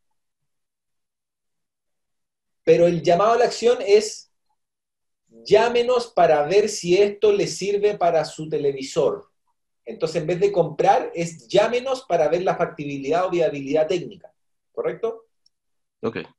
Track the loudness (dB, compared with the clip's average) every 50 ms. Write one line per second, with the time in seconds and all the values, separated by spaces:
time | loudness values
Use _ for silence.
0 | _ _ _ _ _ _ _ _ _ _ _ _ _ _ _ _ _ _ _ _
1 | _ _ _ _ _ _ _ _ _ _ _ _ _ _ _ _ _ _ _ _
2 | _ _ _ _ _ _ _ _ _ _ _ _ _ 4 4 6 4 4 2 2
3 | 2 2 2 4 4 2 4 2 2 0 0 0 0 0 0 0 2 4 4 4
4 | 4 0 -8 -14 -18 _ _ _ _ _ _ _ _ _ _ _ _ _ _ _
5 | _ _ _ _ _ _ _ -18 0 2 4 4 4 2 0 0 0 0 0 -2
6 | -2 -2 2 2 4 4 4 2 2 2 2 2 2 0 -4 -6 -2 2 2 2
7 | 2 2 0 0 2 2 2 2 -2 -4 -6 -6 -4 -4 -2 0 0 -2 0 0
8 | 0 0 2 0 -2 -4 -8 -12 -10 -6 -4 -2 -2 -2 -4 -4 -8 -6 -2 0
9 | 0 0 -2 -4 -10 _ _ _ _ _ _ _ _ _ _ _ _ -16 -8 -6
10 | -6 -4 -4 -4 -4 -4 -2 0 0 0 2 0 0 0 -2 0 2 2 2 2
11 | 0 -4 -6 -8 -8 -8 -10 -14 -8 0 2 2 2 2 0 -4 -4 -4 -6 -6
12 | -4 -2 0 0 2 0 0 0 -2 -2 -2 -2 -4 -6 -6 -10 -10 -10 -10 -8
13 | -4 -2 -2 -2 -2 -2 0 0 0 -2 -2 -6 -6 -2 0 0 0 0 -2 -4
14 | -6 -10 -16 -20 -20 -20 _ _ _ _ _ _ _ _ _ -8 -6 -6 -6 -6
15 | -6 -8 -8 -10 _ _ _ _ _ _ _ _ _ _ _ _ _ _ _ _
16 | -8 -8 -8 -8 -12 -14 _